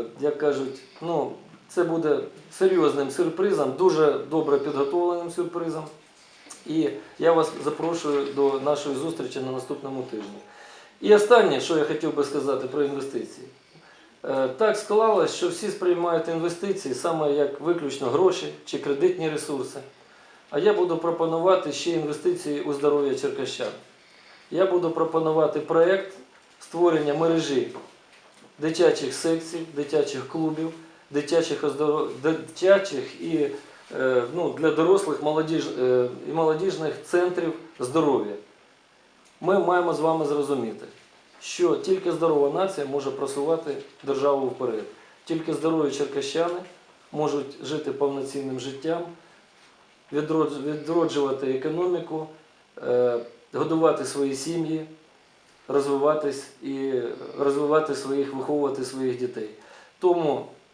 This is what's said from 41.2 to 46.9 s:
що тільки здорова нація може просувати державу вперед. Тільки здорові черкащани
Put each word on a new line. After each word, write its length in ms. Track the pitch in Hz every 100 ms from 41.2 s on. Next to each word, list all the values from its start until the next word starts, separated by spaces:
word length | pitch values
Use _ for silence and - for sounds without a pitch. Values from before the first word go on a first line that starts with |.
| _ -
що 340 | - - 170 139
тільки 360 | 190 185 175
здорова 380 | 160 165 147 143
нація 380 | 165 190 151 139
може 240 | 143 131
просувати 640 | 139 135 143 151 160 156 131 - -
державу 440 | 139 131 143 139 127
вперед. 360 | 123 120 110 95 - - - -
Тільки 280 | 160 160
здорові 380 | 139 160 160 143
черкащани 680 | 139 139 139 135 160 175 180 180 - _